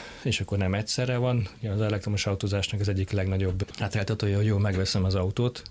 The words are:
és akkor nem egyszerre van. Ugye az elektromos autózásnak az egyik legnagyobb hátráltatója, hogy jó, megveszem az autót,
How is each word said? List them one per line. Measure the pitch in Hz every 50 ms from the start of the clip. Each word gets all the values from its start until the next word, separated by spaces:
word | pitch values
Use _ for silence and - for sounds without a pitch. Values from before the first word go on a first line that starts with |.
| - - - - -
és | 131 107 -
akkor | 95 - 101 98
nem | 95 92 98
egyszerre | 101 107 - - - 127 127 123
van. | 120 123 127 123 120 101 - - -
Ugye | 117 107
az | 98 107
elektromos | 110 107 107 101 - 107 104 98 -
autózásnak | 104 98 - - 101 101 101 95 - - 101
az | 101 104
egyik | 98 92 95 -
legnagyobb | 104 98 92 95 95 95 98 92 90 92 101 - - -
hátráltatója, | 110 98 - 107 98 - 110 - 110 101 98
hogy | 101 107
jó, | 110 107 98
megveszem | 104 104 92 92 95 - - 101 92
az | 95 95
autót, | 95 90 95 - - 120 120 - - - -